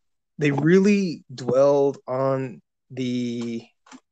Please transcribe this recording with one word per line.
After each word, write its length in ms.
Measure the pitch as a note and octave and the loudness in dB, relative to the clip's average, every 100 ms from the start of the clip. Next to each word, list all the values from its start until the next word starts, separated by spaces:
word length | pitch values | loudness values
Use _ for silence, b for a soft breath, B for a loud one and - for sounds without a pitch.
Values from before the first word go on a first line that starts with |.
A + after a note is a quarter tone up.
| _ _ _ - | _ _ _ -4
they 120 | D3+ | -2
really 760 | C#3 D3+ F#3 G3 G3+ F#3 - - | 0 4 4 4 2 0 -6 -14
dwelled 640 | B2+ B2 B2+ C#3+ C#3+ C#3 C#3 - | -12 -2 2 4 4 0 -2 -6
on 540 | B2+ C3+ C3+ C3 - _ _ _ | -4 -2 -2 -6 -12 _ _ _
the, 760 | B2+ B2+ B2 A#2+ A#2+ A#2 A#2 - _ _ - _ | -8 -6 -4 -4 -6 -8 -10 -12 _ _ -20 _